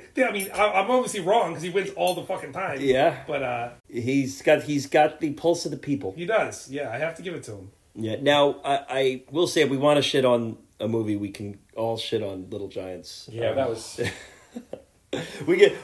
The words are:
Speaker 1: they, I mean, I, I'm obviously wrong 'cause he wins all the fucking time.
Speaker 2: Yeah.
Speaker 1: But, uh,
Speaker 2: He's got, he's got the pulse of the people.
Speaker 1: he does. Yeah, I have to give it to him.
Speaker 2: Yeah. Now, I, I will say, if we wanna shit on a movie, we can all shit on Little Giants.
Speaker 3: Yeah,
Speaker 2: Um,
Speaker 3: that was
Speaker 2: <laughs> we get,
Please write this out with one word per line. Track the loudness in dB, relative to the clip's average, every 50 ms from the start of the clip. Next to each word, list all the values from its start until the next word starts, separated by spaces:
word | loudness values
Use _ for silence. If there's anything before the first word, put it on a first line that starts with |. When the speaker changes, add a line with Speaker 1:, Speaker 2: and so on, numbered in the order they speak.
| -12 -4 0
Speaker 1:
they, | 0 2
I | 2
mean, | 0 -2 -4 -2 0
I, | 2 2 4
I'm | 4 2 2 4
obviously | 4 2 2 0 -2 -2
wrong | 2 4 4 4 4 0 -2
'cause | -6 -6
he | -4
wins | -2 -2 -2 -2
all | -2 0 0 0 0
the | -2 -4
fucking | -6 -6 -8 -8 -8
time. | -8 -6 -6 -6 -4 0
Speaker 2:
Yeah. | 2 4 4 6 4 4 2 0 -4
Speaker 1:
But, | -6 -6 -4 -4
uh, | -4 -4 -4 -6 -8 -12 -16 _
Speaker 2:
He's | -12 -8 -4 -2 0 2 2 0 0 -4 0 4
got, | 4 4 4 4
he's | 0 -2 -2 0
got | 2 4 4 4 4 2 -2
the | -4 -4
pulse | -4 0 2 2 2 0 -2
of | -6
the | -8
people. | -8 -4 -4 -4 -2 -4 -6 -8
Speaker 1:
he | -6 -2
does. | 0 2 2 0 0 -4 -10 -12 -10
Yeah, | -8 -8 -6 -6
I | -6
have | -4 -4 -4 -6
to | -6 -10
give | -10 -10
it | -10 -10
to | -12 -14
him. | -14 -14 -18 -20 _ _ _ -10
Speaker 2:
Yeah. | -6 -4 -4 -4 0
Now, | 2 4 4 6 6 4 2 0 -2
I, | -2 -2 -2 -2 -2
I | -2 0 2 0 0 -2 -6 -4
will | -2 0 0
say, | 2 4 2
if | 2 2
we | 2
wanna | 2 4 4 4 4
shit | 4 2 2 2 4
on | 4 4 4 2 -2 -6 -8 -14 _ _ -6
a | -4 -2
movie, | 0 0 0 0 -2
we | -2 -4 -6
can | -8 -8 -10 -10 -12 -14 _ _ -8
all | -4 -4 -2 -2
shit | -4 -4 -2 -2 -2
on | -2 -4 -8 -10 -10 -10
Little | -10 -10 -10
Giants. | -8 -10 -10 -10 -10 -10 -12 -14 -16 -18 -18 -16 -12
Speaker 3:
Yeah, | -6 -4 -2 0
Speaker 2:
Um, | 0
Speaker 3:
that | 0 0 0
was | -2 -4 -8 -10 -6 -6 -4 -4 -6 -8 -14 -20 -20 -20 -20 _ -16 -16 -16 _ -16
Speaker 2:
<laughs> | -18 -18 _ _ _ _ _ -8 -8 -8 -8 -10 -4 0
we | 2 6
get, | 6 6 6 6 2